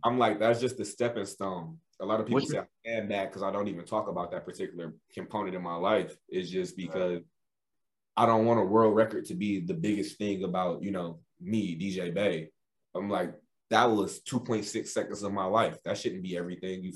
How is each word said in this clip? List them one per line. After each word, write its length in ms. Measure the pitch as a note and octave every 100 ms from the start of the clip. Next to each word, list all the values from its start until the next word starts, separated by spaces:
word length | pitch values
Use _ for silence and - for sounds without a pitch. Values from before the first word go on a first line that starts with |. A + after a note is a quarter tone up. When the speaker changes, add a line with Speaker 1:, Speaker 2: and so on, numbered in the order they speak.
Speaker 1:
I'm 140 | A#2 B2
like, 200 | A2+ G#2
that's 220 | A2 A#2
just 200 | B2+ -
a 40 |
stepping 420 | G#2+ - A#2+ A2 F#2+
stone. 520 | - G2 F2+ E2 D#2+ _ -
A 60 | F#2+
lot 140 | A2
of 60 | G#2+
people 180 | C#3
Speaker 2:
What's 20 | -
Speaker 1:
say 120 | G#2+
Speaker 2:
your 100 | - _ A2+
Speaker 1:
I'm 220 | A2+ G#2
mad 240 | G2+ F#2+
'cause 100 | F#2+
I 80 | G2
don't 180 | G2+ G#2
even 160 | F2 E2
talk 220 | A2 G2+
about 220 | F2+ F2
that 120 | F2
particular 500 | F2 F2 F#2 E2+ E2 D#2+ _
component 420 | - F2 G#2+ F#2+ F2+
in 60 |
my 140 | F2 E2+
life. 400 | F#2+ G#2+ E2 - -
It's 220 | F#2 F2
just 260 | F#2 F2 -
Speaker 2:
Right. 200 | F2 F#2+
Speaker 1:
because 200 | F2+ F2 E2 _ _ _ _ _ _ _ _ -
I 100 | A#2
don't 200 | A2+ A#2
want 140 | A#2
a 40 |
world 320 | F#2+ A2 A2 G#2
record 300 | F#2 - -
to 80 |
be 260 | F2+ G2+ G2
the 140 | F2
biggest 440 | E2+ G2+ G2+ G2 -
thing 260 | G#2 G2
about, 380 | F#2 F#2 F2+ E2+
you 80 | G2+
know, 300 | F#2+ E2+ E2 _ -
me, 340 | F2 G#2+ F#2+ D#2+
D 140 | G2
J 180 | F#2 F2
Bay. 400 | F2 G2+ E2 D#2+ _ _ _ _
I'm 160 | F2+ G2+
like, 240 | F#2 F2 - _ _ -
that 160 | A2+ A#2+
was 360 | G#2+ F#2 -
two 180 | - B2
point 240 | - A2 G2+
six 260 | A2+ -
seconds 280 | A2+ G2+ G2+
of 100 | G2+
my 120 | G2+ F#2
life. 360 | A2 G2 -
That 140 | - G2
shouldn't 240 | B2 F#2+
be 140 | F2+ F2
everything. 440 | F2 F2+ F#2 F#2
You 80 | F#2